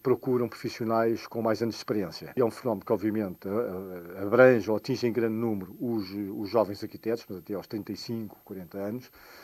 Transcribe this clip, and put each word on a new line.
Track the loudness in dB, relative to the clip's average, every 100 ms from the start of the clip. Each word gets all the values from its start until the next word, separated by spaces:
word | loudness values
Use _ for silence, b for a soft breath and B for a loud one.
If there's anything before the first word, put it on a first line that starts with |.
procuram | 0 2 2 0 0
profissionais | -4 -8 -4 0 2 2 0 -4
com | -2
mais | 0 2
anos | 0 -4
de |
experiência. | -2 -2 -2 -6 -6 0
É |
um | 0
fenómeno | 0 -2 -2
que, | 0
obviamente, | 0 2 0 -2 -4 -4
a, | -2 -2 -6 -8 -12 -12 -8
a, |
abrange | 4 10 10 10 4
ou | 0
atinge | 0 0 0
em |
grande | 2 0 0
número | 0 -2 -4 -6
os, | -2 -2 -2
os | -4 -6 -6 0
jovens | 2 2 0
arquitetos, | -10 -8 -4 -4 -6
mas | -12
até | -8
aos | -8 -6
trinta | -8 -6
e | -8
cinco, | -6 -8 -8 -12
quarenta | -14 -14 -10 -8
anos, | -6 -6 -10 b b b